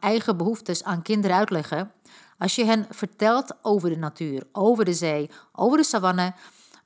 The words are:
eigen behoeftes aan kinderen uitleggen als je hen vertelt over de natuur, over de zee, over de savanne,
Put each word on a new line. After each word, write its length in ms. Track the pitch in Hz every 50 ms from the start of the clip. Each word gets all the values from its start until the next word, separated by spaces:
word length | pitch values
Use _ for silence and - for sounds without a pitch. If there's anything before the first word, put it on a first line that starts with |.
eigen 360 | - 196 220 226 214 - 196
behoeftes 480 | 170 170 208 226 208 - - 175 - -
aan 180 | 196 180 170 165
kinderen 340 | - 214 214 202 190 180
uitleggen 560 | 185 214 - 190 160 147 - 156 151 190 208 - _ _ - - - - _ _ _
als 160 | 180 185 -
je 100 | - 233
hen 220 | 220 226 220 208 -
vertelt 640 | - - 214 196 - - 208 220 233 262 269 - - - -
over 280 | 226 208 202 165 175
de 60 | 160
natuur, 500 | 160 160 151 - - 165 151 135 131 - - _
over 320 | 208 196 220 240 220 214
de 100 | 180 175
zee, 360 | 165 170 160 151 147 147 151 - - - _ _
over 240 | - - 240 277
de 80 | 311 302
savanne, 500 | - - 214 185 185 180 180 180 180 185 - - - - - - - - _ _